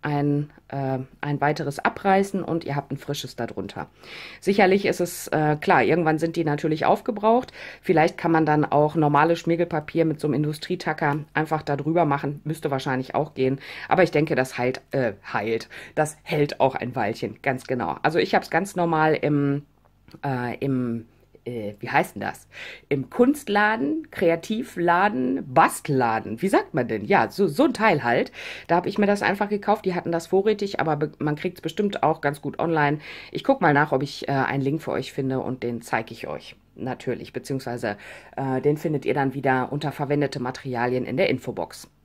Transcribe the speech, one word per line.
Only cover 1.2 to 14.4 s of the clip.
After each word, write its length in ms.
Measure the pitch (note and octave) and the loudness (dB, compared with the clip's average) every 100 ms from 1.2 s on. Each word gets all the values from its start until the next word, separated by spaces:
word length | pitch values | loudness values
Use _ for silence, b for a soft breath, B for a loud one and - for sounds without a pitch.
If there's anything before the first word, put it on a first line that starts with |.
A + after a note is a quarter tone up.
ein 200 | D3 C#3+ | -4 0
weiteres 380 | C#3+ D3+ C#3+ D3 | 0 0 -4 -2
abreißen 640 | - - G3 F#3+ G3 F#3+ | -4 -2 2 4 2 -2
und 220 | - E3 | -2 -4
ihr 100 | - C#3+ | -2 -4
habt 140 | - | -4
ein 60 | C#3+ | -10
frisches 400 | - D3 B2+ - | -6 -8 -8 -8
darunter. 520 | A#2 - G2 - D2+ B B B B B | -8 -6 -10 -10 -12 B B B B B
Sicherlich 460 | F#3 G3+ F#3 G3 G3 | 0 6 6 6 2
ist 140 | F3 | 0
es, 280 | F3 - - | -2 -4 -2
äh, 280 | D#3 D3+ D3+ | 0 2 2
klar, 260 | - D#3+ | 4 4
irgendwann 360 | A2 D#3+ D#3+ D#3 | 6 4 2 2
sind 180 | E3 E3 | 0 0
die 80 | |
natürlich 420 | D#3 D3 D#3 D#3 - | 0 0 0 2 2
aufgebraucht. 680 | G#3 - G3+ G#3+ A#3 B3+ B B B | 2 0 0 2 2 0 B B B
Vielleicht 340 | - D#3+ E3 - | 2 4 4 2
kann 140 | E3 | 2
man 160 | E3 D#3 | 4 4
dann 180 | D3+ | 4
auch 300 | D3 C#3+ D3+ | 4 4 4
normales 460 | D#3 D3 D3 E3 E3+ | 2 4 4 4 2
Schmirgelpapier 640 | E3 E3 E3+ D#3 D3+ E3 | 0 0 0 -2 -2 0
mit 160 | D#3+ D3+ | 0 0
so 60 | D3+ | -2
einem 80 | |
Industrietacker 840 | C#3 D3+ D3+ - F3+ F3 D3+ D3+ D3+ D3 | 0 0 -4 -6 -4 -4 -2 0 -2 -4
einfach 280 | - D#3 D#3 | -4 -2 -2
da 140 | D3 C#3 | -2 -2
drüber 280 | D3 E3+ D#3 | 0 2 2
machen. 340 | C#3+ C#3+ D3 | 0 -2 -6
Müsste 260 | D3+ D#3 D3+ | -8 -6 -4
wahrscheinlich 440 | C3+ C3+ B2+ C3 | -4 -2 -4 -2
auch 200 | - D3+ | -2 -2
gehen. 260 | - C3 C3+ B B B | 0 0 0 B B B
Aber 140 | - | 4
ich 80 | F3 | 4
denke, 240 | D3+ D#3 | 4 2
das 220 | C3 | 0